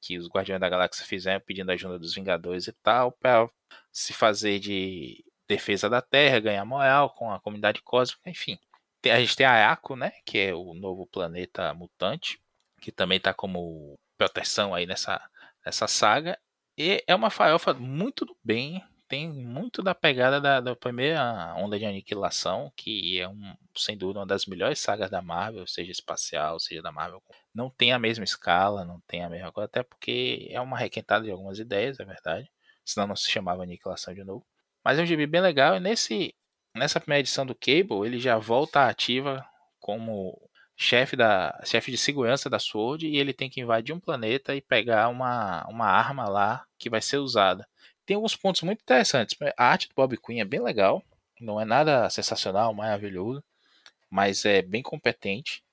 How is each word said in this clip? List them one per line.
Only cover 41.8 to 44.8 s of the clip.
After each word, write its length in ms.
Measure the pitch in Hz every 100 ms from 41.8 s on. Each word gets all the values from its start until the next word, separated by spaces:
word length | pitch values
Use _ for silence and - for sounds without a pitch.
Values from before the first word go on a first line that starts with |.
| -
de 60 | 123
segurança 520 | - 143 117 139 -
da 100 | 110
sword, 480 | - 107 110 151 160
e 100 | 147
ele 160 | 139
tem 160 | 127 131
que 120 | 131
invadir 320 | 120 113 117 160
um 40 |
planeta 560 | - 147 110 127 - 139
e 60 |
pegar 480 | - 123